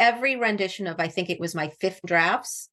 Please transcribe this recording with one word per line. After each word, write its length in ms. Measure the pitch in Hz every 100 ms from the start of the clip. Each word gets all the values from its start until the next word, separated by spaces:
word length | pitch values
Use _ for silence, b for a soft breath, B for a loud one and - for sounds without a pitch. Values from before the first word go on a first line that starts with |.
every 340 | 233 240 269 254
rendition 520 | 226 208 190 - 185
of, 100 | 165
I 80 | 165
think 240 | 190 180
it 80 | 175
was 160 | 165
my 140 | 165 151
fifth 320 | - 190 185
drafts, 640 | 170 170 170 214 - - -